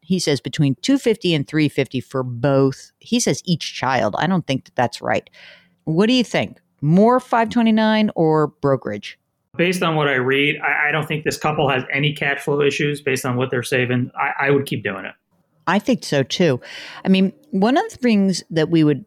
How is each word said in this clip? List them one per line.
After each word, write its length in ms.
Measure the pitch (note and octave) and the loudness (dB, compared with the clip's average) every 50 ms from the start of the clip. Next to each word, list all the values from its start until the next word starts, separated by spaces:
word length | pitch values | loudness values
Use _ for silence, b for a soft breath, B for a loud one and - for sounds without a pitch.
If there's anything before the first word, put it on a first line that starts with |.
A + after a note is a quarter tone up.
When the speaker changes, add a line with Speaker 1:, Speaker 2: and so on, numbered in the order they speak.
Speaker 1:
he 180 | _ - F#3+ F3+ | _ -4 -2 -2
says, 220 | - D#3+ C#3+ C#3 | 0 0 -2 -2
between 340 | - C#3 - - D3+ C#3 C3+ - | -2 -4 -2 0 0 0 0 0
two 160 | - - C#4 C4+ | 0 0 0 2
fifty 360 | - A#3 G#3+ - - F3+ E3 | 2 0 0 0 0 0 0
and 140 | D3 C3+ - | 0 -2 -2
three 220 | - D#3 D3+ C#3 | 0 0 0 0
fifty 320 | - - C3+ - - B2+ | 0 -2 -4 -2 -4 -8
for 220 | - - - C3+ C3 | -8 -6 -6 -6 -4
both. 680 | B2+ A#2+ A#2 A#2+ C#3+ C#3 C3+ C3+ C3+ C3+ - - - _ _ | -4 -4 -2 0 2 4 4 4 2 0 -2 -12 -20 _ _
He 200 | - - A3 B3 | -8 -4 -2 0
says 220 | - - D3 - - | 0 0 -2 -2 -2
each 280 | F3+ E3+ - - - - | -2 -2 -2 -4 -8 -10
child. 420 | - B2 B2+ C3+ A#2+ G#2+ G#2 - - | -6 -4 -2 0 0 0 0 -2 -2
I 100 | - E3 | -2 0
don't 180 | F#3+ F3 - | 0 0 0
think 200 | - C3+ C3 - | -2 -4 -6 -6
that 100 | - _ | -6 _
that's 260 | - B2 A#2 - - | -2 -2 -2 -2 -4
right. 280 | - - A2+ G#2+ - - B B B B B B B B B B - | -4 -2 -2 -2 -4 -8 B B B B B B B B B B -6
What 220 | - D#3 E3 G#3 A3 | -2 0 2 2 2
do 60 | B3+ | 4
you 100 | B3+ A#3 | 2 2
think? 360 | - - D#3+ A#2 F2 - - _ _ _ - | 0 -2 -2 -2 -4 -6 -14 _ _ _ -4
More 380 | D3 D3 E3 F#3+ G#3 A#3 B3 B3+ | 0 2 4 6 6 6 4 2
five 300 | - - B3+ A#3 A3+ A3 | 0 0 0 0 0 2
twenty-nine 600 | - A#3+ A3+ A3+ A3 A3 A3 A3 A3 G#3+ G#3+ G#3 - | 0 2 2 4 4 4 4 2 2 2 2 0 0
or 320 | - E3 D#3 D#3 D#3 D3+ D3 | 0 2 2 4 2 2 0
brokerage? 680 | - _ - C#3 C3+ B2+ - - G#2 G#2 - - - _ _ _ _ _ _ _ - | -2 _ 0 0 0 0 -2 -6 -8 -8 -10 -14 -18 _ _ _ _ _ _ _ -4
Speaker 2:
Based 280 | - E3+ F3+ F3+ F3+ F3+ | -2 0 0 0 0 0
on 120 | E3 D#3+ | 0 0
what 120 | D#3 D3 C#3+ | 2 2 2
I 80 | C3+ | 2
read, 440 | B2+ B2+ C3 C3+ C#3 C#3+ D3 D3+ D3 | 0 0 2 2 2 2 0 0 -2
I, 280 | - C#3+ D3 D3+ D3+ D3 | -2 -2 -2 0 0 0
I 20 | |
don't 160 | D3+ D#3 D3+ - | 0 -2 -2 -4
think 160 | D#3 D3+ D#3 | -6 -6 -4
this 140 | D3 C#3 - | -4 -6 -4
couple 320 | - D3+ D3+ D#3+ D3+ C3+ | -2 -2 0 0 0 0
has 140 | C3+ C3 B2+ - | 0 -2 -2 -4
any 220 | C#3+ C#3 D3 D3 D3 | -4 -2 -2 -2 -2
cash 260 | - D#3 C#3+ C#3 - | -2 -4 -4 -4 -4
flow 220 | - D#3+ C#3+ C#3+ | -4 -4 -2 0
issues 400 | C#3+ C#3+ C#3 C#3 D3 D3 D3 C#3+ | 0 0 0 0 -2 -4 -4 -4
based 240 | - C3+ C3 B2+ - | -4 -4 -4 -2 -2
on 100 | C3 B2 | -2 -2
what 160 | B2 C3 C3 | -2 -2 -2
they're 120 | C3+ B2 A#2 | -2 -4 -4
saving. 480 | - C3+ B2 B2+ A#2+ B2 B2 B2+ B2+ - | -2 -2 0 0 0 0 -2 -2 -4 -4
I, 320 | - C#3+ C#3+ - - C#3 C#3 | -4 -4 -4 -4 -2 0 2
I 40 | |
would 140 | C#3+ C#3 C#3 | 2 2 0
keep 180 | - - A#2+ G#2 | -2 -6 -6 -6
doing 220 | G2+ F#2+ F#2+ G2 | -6 -6 -8 -10
it. 80 | - - _ _ _ _ _ _ _ _ _ - - | -12 -16 _ _ _ _ _ _ _ _ _ -4 -2
Speaker 1:
I 100 | F3 G#3 | -2 0
think 260 | - - B3 - - | 0 0 -2 -2 -2
so 200 | - D#3+ C#3 C3 | -2 -2 -2 -2
too. 360 | - - - F#3 D#3+ B2+ A#2+ B B B B B B B B B | 0 0 0 2 2 2 0 B B B B B B B B B
I 40 | F#3+ | 0
mean, 240 | F#3+ F#3+ F#3+ F#3 - _ _ - | 2 2 2 0 -2 _ _ -6
one 260 | - F#3+ G3 A3+ C4 E4+ | -2 0 2 2 2 2
of 100 | A4 A4 | 0 -2
the 80 | - - | -6 -4
things 460 | B3 B3 A3 G3+ G3 F#3+ F3+ - - - | 0 2 2 4 2 2 0 -2 -4 -4
that 200 | E3 D#3+ D3+ E3 | -2 -2 0 2
we 140 | E3+ D#3+ D#3 | 4 4 4
would 220 | D3 D3 B2 - | 4 2 0 -2